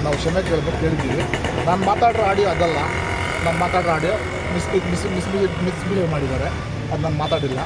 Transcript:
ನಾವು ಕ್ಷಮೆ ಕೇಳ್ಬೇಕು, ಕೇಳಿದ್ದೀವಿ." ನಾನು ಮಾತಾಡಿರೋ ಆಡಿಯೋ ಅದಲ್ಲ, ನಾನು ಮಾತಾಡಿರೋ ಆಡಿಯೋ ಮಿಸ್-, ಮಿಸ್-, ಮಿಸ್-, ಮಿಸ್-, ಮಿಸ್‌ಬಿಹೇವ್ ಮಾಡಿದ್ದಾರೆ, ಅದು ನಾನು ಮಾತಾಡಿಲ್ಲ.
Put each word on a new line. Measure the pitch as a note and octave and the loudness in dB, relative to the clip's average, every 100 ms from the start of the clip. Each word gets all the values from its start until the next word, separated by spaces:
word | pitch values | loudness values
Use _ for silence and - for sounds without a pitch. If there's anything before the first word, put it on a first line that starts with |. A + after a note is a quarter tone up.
ನಾವು | D3 C#3+ | 0 0
ಕ್ಷಮೆ | D#3+ F3 F#3 | 0 0 0
ಕೇಳ್ಬೇಕು, | D#3+ D3 E3 | 0 0 0
ಕೇಳಿದ್ದೀವಿ." | D#3+ D#3+ C3+ C#3 - - - - D#3 | 0 0 0 -2 -2 -2 -2 -2 0
ನಾನು | F#3 F#3+ | 2 2
ಮಾತಾಡಿರೋ | G#3 A#3 A3 | 4 4 4
ಆಡಿಯೋ | G3+ G3 G3+ | 2 4 2
ಅದಲ್ಲ, | D#3+ E3+ D3+ C#3+ - - - - - E3 | 4 2 2 0 -2 -2 -2 -2 -2 0
ನಾನು | E3 | 2
ಮಾತಾಡಿರೋ | F3 F#3 E3+ | 2 2 2
ಆಡಿಯೋ | D#3+ E3 G#3 - - - | 2 2 0 -2 -4 -2
ಮಿಸ್-, | F3+ - | -2 0
ಮಿಸ್-, | G3 F3 F3 G3 F#3 | 0 0 -2 0 -2
ಮಿಸ್-, | F3+ G3 | -2 0
ಮಿಸ್-, | F#3+ E3 | 0 0
ಮಿಸ್‌ಬಿಹೇವ್ | F3+ E3+ F3+ F#3+ E3+ | -2 -2 -2 0 0
ಮಾಡಿದ್ದಾರೆ, | D3+ C#3 C3 - - - - A#2+ | 0 0 0 -2 -4 -6 -6 -4
ಅದು | - | -2
ನಾನು | D#3 D3+ | 0 0
ಮಾತಾಡಿಲ್ಲ. | D3+ D#3 C#3+ B2+ | 0 0 0 -2